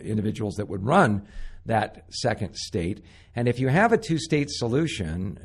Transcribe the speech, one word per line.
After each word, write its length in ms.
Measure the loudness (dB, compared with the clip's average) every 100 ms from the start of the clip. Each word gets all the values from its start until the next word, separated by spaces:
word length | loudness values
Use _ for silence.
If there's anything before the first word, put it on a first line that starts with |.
individuals 520 | -2 0 0 -2 -4 -4
that 120 | -4
would 180 | -4 2
run 400 | 4 4 2 -4 -10 -10 -8 0
that 400 | 0 0 -4 -14
second 420 | -4 -2 -2 -4 -8
state. 480 | -6 -4 -2 -6 -12 -20 -10 -2
And 120 | 0
if 120 | 2
you 100 | 2
have 240 | 4 6
a 40 | 4
two-state 520 | 2 -2 2 0 0
solution, 880 | -2 0 0 0 -2 -4 -4 -6 -8